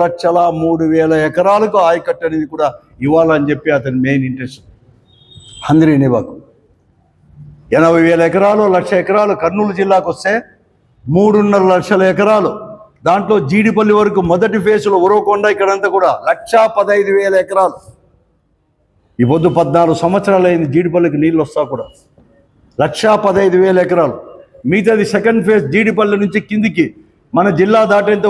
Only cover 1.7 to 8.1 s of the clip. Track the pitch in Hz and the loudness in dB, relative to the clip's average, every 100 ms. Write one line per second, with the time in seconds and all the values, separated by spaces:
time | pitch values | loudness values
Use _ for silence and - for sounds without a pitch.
1.7 | 208 165 170 170 - 165 160 151 156 147 | 0 0 0 -4 -6 -6 -6 -6 -4 -6
2.7 | - _ _ 135 160 165 151 143 143 156 | -6 _ _ -2 0 2 0 -2 -4 -2
3.7 | 143 131 127 131 139 131 127 127 - - | -2 -2 -4 -2 -2 -4 -6 -12 -14 -20
4.7 | _ _ _ _ _ _ - - - - | _ _ _ _ _ _ -20 -20 -12 0
5.7 | 156 156 143 135 117 - - - _ _ | 2 4 2 2 0 -4 -14 -20 _ _
6.7 | _ _ _ _ _ _ - - - - | _ _ _ _ _ _ -20 -20 -20 -2
7.7 | 131 165 170 165 | 2 4 4 2